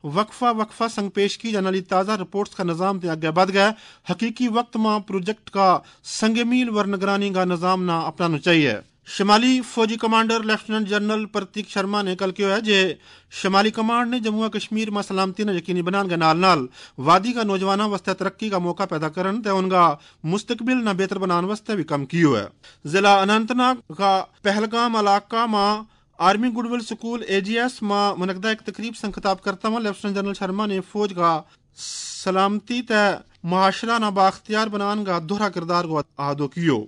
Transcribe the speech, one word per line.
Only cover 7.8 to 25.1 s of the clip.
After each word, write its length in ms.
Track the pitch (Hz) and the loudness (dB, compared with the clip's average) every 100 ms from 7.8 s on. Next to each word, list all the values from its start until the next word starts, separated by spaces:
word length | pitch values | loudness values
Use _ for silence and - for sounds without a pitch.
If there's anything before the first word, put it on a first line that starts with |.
ना 160 | 180 165 | 0 -2
अपनाना 360 | 156 - 170 151 | -4 -4 -2 0
चाहिए। 340 | 175 165 139 101 - _ - | 2 4 4 0 -8 _ -12
शिमाली 520 | - 202 214 254 254 | -2 4 4 4 2
फौजी 340 | 233 233 214 226 | 0 0 0 0
कमांडर 460 | 226 226 226 226 | 2 2 2 0
लेफ्टिनेंट 440 | 220 214 - 220 196 | 0 -4 -2 -4 -2
जनरल 360 | 208 208 214 208 | -2 0 -2 -4
प्रतीक 380 | 208 196 208 202 | -6 -6 -8 -6
शर्मा 340 | 202 196 208 | -4 -2 -2
ने 120 | 196 185 | -2 -2
कल 140 | 190 | -4
कहा 220 | 185 196 | -2 0
है 60 | 202 | 0
जे 360 | 220 196 190 - - - _ | 2 2 2 -2 -12 -20 _
शिमाली 380 | - 190 196 214 | -6 0 4 2
कमांड 380 | 226 220 233 240 | 2 0 0 0
ने 100 | 247 | -2
जम्मू 220 | 220 214 | -2 -2
और 60 | 220 | -2
कश्मीर 400 | 214 - 220 214 | -4 -4 -4 -2
में 120 | 202 | -2
सलामती 400 | 196 190 190 185 | -2 -2 -2 -2
ने 120 | 208 175 | -2 -2
यकीनी 260 | 170 180 | -2 -2
बनाने 240 | 175 196 190 | 0 -2 0
के 80 | 170 | 2
नाल 200 | 160 160 | 4 4
नाल 280 | 190 160 127 - - - | 4 4 2 -10 -20 -2
वादी 320 | 135 185 226 | 4 4 4
का 100 | 240 214 | -2 0
नौजवानों 440 | 190 190 196 214 | 0 0 0 0
वास्ते 240 | 190 - 185 | -2 -4 -2
तरक्की 340 | 190 - 214 | -4 -4 -4
का 80 | 190 | -2
मौका 240 | 175 170 190 | -2 -2 -4
पैदा 220 | 156 156 | -4 -4
करन 260 | 170 185 220 | -4 -4 -2
ते 100 | 214 190 | -2 0
उनका 320 | 185 185 170 147 - _ 156 | 2 4 4 2 -8 _ -4
मुस्तकबिल 520 | 202 - 240 233 254 | -4 -4 -4 -2 0
न 180 | 220 185 | 0 -2
बेहतर 220 | 190 196 | -2 -2
बनाने 260 | 185 175 180 | 0 0 0
वास्ते 280 | 214 - 202 | -4 -4 -4
भी 80 | 147 | -2
काम 180 | 143 135 | -4 -2
किया 320 | 170 156 113 | 2 4 2
है। 100 | 98 _ - _ | -2 _ -20 _
जिला 360 | 147 180 202 196 | -2 2 6 6
अनंतनाग 640 | 190 220 226 247 254 247 - | 4 2 0 0 2 0 -6
का 220 | 156 196 190 - _ | -2 2 2 -2 _
पहलगाम 540 | 208 208 220 233 240 226 | -2 0 0 0 0 2
इलाका 480 | 202 | 4